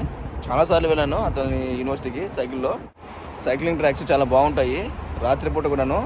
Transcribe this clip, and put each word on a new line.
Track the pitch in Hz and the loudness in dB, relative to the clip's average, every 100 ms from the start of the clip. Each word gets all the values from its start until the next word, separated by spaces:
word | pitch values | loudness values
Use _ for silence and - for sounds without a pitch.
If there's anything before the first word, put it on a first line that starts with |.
| - - - - 110 | -4 -8 -10 -8 -2
చాలాసార్లు | 131 170 165 165 | 2 4 4 4
వెళ్ళాను | 156 143 180 190 | 2 2 0 0
అతని | 139 135 131 131 127 | 0 0 0 -2 -2
యూనివర్సిటీకి | 131 139 131 127 196 - | -4 -4 -6 -6 -6 -4
సైకిల్లో. | 127 131 131 247 - - - - - - 131 | -4 -2 -2 -4 -8 -18 -18 -16 -14 -6 -2
సైక్లింగ్ | 139 170 160 | 0 0 2
ట్రాక్స్ | 147 135 156 | 2 2 2
చాలా | 165 127 | 2 6
బాగుంటాయి. | 131 147 143 127 147 240 - - - 120 | 6 6 4 0 0 -4 -8 -8 -2 0
రాత్రిపూట | 139 156 151 147 | 2 0 0 0
కూడాను | 139 131 180 | 2 0 0